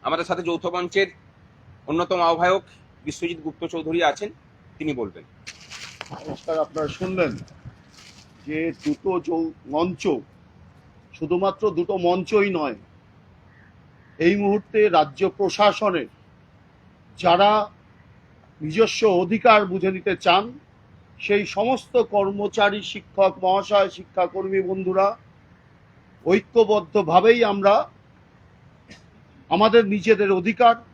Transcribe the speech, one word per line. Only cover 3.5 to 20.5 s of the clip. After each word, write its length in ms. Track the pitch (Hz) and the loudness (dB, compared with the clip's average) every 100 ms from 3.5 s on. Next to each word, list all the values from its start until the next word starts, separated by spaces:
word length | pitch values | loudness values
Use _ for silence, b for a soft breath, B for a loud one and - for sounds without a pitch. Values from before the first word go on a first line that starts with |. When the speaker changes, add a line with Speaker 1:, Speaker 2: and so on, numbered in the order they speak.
| - 165 | -10 -10
Speaker 1:
চৌধুরী 260 | 170 156 170 160 | -8 -6 0 0
আছেন, 180 | 143 - - _ _ - | -2 -12 -14 _ _ -20
তিনি 160 | - 156 | -10 -8
বলবেন। 300 | 127 104 82 - _ - - - - - - - | -6 -8 -12 -20 _ -20 -20 -20 -20 -18 -18 -18
Speaker 2:
নমস্কার, 420 | - 156 143 - 160 | -16 -14 -12 -6 -4
আপনারা 240 | 151 156 147 - | -4 -4 -6 -6
শুনলেন 340 | 185 185 156 95 - - - - _ - - - - _ | -8 -2 -4 -4 -16 -20 -20 -20 _ -20 -20 -20 -20 _
যে 140 | 143 156 165 - | -10 -6 -6 -6
দুটো 280 | 302 147 196 180 - | -6 -4 -4 -4 -2
যৌ-, 280 | 165 - - - | -4 -4 -8 -6
মঞ্চ, 280 | 147 180 175 190 127 - _ _ _ - _ _ _ _ | -4 -4 -2 -4 -4 -6 _ _ _ -20 _ _ _ _
শুধুমাত্র 500 | - 156 180 190 190 214 | -14 -4 -2 -2 -2 -4
দুটো 240 | 165 175 196 | -2 -4 -2
মঞ্চই 520 | 175 185 180 214 202 175 | 0 -2 0 0 0 -2
নয়, 180 | 143 113 - _ _ _ _ _ _ _ - _ - _ - - | -6 -8 -18 _ _ _ _ _ _ _ -20 _ -20 _ -20 0
এই 160 | 165 202 | 0 2
মুহূর্তে 380 | 202 208 - 214 208 | 0 -2 -2 2 4
রাজ্য 320 | 165 151 135 190 - | 4 0 -2 -4 -2
প্রশাসনের 720 | 190 - 208 - 208 170 113 _ _ _ _ _ _ _ _ _ _ - | -4 2 2 2 -2 -2 -8 _ _ _ _ _ _ _ _ _ _ -2
যারা 320 | 180 180 202 214 208 _ _ _ _ _ _ _ _ _ | 2 4 6 4 -2 _ _ _ _ _ _ _ _ _
নিজস্ব 400 | 151 160 220 - 220 180 | -6 0 0 2 2 2
অধিকার 360 | 180 220 240 214 196 | 0 2 4 4 2
বুঝে 200 | 185 190 | -2 -4
নিতে 220 | 190 202 180 | -2 -4 -2
চান 260 | 185 180 220 | 2 2 0